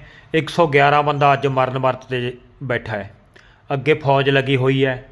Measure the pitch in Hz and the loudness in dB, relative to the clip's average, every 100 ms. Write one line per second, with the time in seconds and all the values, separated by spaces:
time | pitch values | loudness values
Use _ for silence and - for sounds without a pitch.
0 | - - - 160 143 - 165 143 143 147 | -14 -20 -6 -4 -2 0 2 4 4 2
1 | 147 143 143 135 139 131 127 131 131 127 | 0 2 2 2 0 0 -2 -2 -2 -4
2 | - 127 120 123 - - 131 120 117 107 | -6 -8 -8 -10 -18 -12 -6 -6 -6 -10
3 | 98 - _ - - _ - 135 117 151 | -12 -18 _ -20 -20 _ -8 -4 0 0
4 | 139 139 139 135 127 135 131 135 135 127 | 2 0 2 2 2 0 2 2 0 -2
5 | - | -10